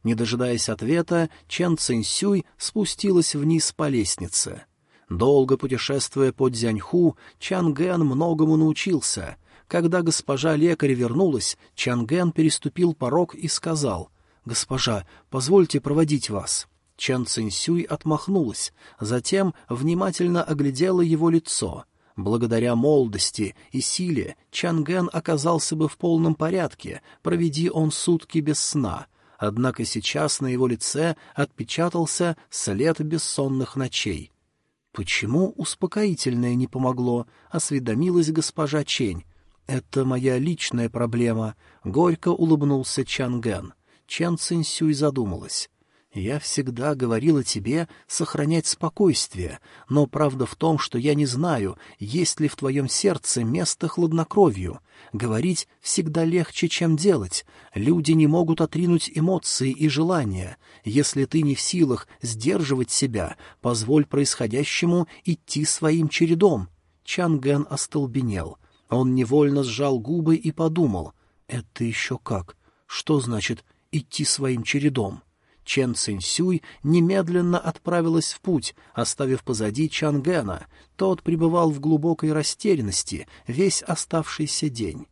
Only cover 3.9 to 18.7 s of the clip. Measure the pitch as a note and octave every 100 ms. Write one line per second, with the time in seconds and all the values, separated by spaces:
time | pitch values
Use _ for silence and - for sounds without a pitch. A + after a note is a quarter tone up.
3.9 | B2+ G2 - F2+ - - - - _ _
4.9 | _ _ F2+ B2 C#3+ C3 C3+ C#3 B2 -
5.9 | C#3 - C#3 C3+ - C3 A#2 A#2 G#2+ -
6.9 | F3+ E3+ - - _ - F#3 E3+ C#3 F3+
7.9 | F3 D3+ C3 E3+ D#3 D#3 D#3 D#3 D3+ G3
8.9 | D#3+ - - E2+ - _ - _ F3 E3+
9.9 | F3+ E3 - - C3+ D#3 D3+ E3+ E3 C#3+
10.9 | B2+ A#2+ B2+ F#3+ C3 - - _ - -
11.9 | A#2+ A#2 E3+ F3 D#3+ D#3+ - D3 - F3
12.9 | D#3 B2 D#3 E3+ - D#3 - E3 D#3 C#3
13.9 | F2 D#2+ _ _ _ - A2 - C3 -
14.9 | G#2 - - _ C3 B2+ G3 E3 C#3+ C#3
15.9 | D3 D#3 D3 - G2+ F2 - - _ _
16.9 | - - B2+ A#2 - G#2+ F#2 - F3 -
17.9 | D3+ D3+ D3+ - G3 B2+ - -